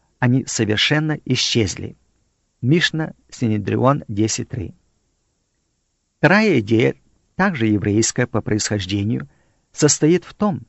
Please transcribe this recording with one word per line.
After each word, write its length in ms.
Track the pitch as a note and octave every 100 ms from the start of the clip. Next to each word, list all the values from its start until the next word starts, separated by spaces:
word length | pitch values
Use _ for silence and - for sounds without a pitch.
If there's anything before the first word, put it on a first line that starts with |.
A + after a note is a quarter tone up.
| _ _
они 280 | B2 B2+ -
совершенно 720 | - G#2+ G#2+ - D3+ D#3 D3+
исчезли". 720 | - B2+ - A#2+ G2+ - F#2+ - _ _ _ _ _ _
Мишна, 500 | A#2+ E3+ - D#3 D#3+ - _
Синедрион 760 | - A#2 G#2+ G2+ G#2+ A#2+ C#3+ -
десять 400 | G2+ A2 - -
три. 260 | - F2+ - _ _ _ _ _ _ _ _ _ _ _ _ _ _
Вторая 420 | D3+ G3 A3 D3
идея, 340 | G2+ A2 C3 - _ _ _
также 320 | - F#3+ D#3+ A2
еврейская 600 | G#2 F#2+ G#2 A2+ - B2
по 140 | A2
происхождению, 880 | - G#2+ - G#2+ F#2 G2+ G2+ B2+ C#3+ _ _ _ _
состоит 520 | - D3+ - D3+ F3
в 80 | -
том, 300 | - G#3 C3+